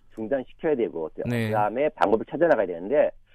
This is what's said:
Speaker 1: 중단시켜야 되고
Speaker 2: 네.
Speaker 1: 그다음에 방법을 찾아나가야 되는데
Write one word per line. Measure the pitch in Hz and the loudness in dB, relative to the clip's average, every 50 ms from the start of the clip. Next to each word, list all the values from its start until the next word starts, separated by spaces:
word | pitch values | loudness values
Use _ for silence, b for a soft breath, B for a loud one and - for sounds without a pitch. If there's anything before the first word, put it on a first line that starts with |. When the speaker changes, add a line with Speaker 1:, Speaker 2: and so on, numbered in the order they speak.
| _ - - | _ -16 -10
Speaker 1:
중단시켜야 | - 110 107 139 135 123 - - - - 160 147 | -8 -6 -4 -2 -4 -4 -6 -10 -6 -2 0 0
되고 | 120 110 85 73 82 80 78 - - - | 0 0 -2 -2 -6 -8 -8 -8 -8 -6
Speaker 2:
네. | 120 120 117 113 110 | -4 -2 -2 -2 0
Speaker 1:
그다음에 | 107 104 104 104 107 127 147 151 | 0 0 0 0 0 0 -2 -2
방법을 | - - 175 196 214 214 170 - | 0 0 2 2 2 2 0 -2
찾아나가야 | - 143 170 165 147 113 101 | -2 2 4 4 4 4 2
되는데 | 87 87 82 87 104 131 151 113 98 - - - b | 0 -4 -6 -4 0 2 2 2 2 0 -6 -18 b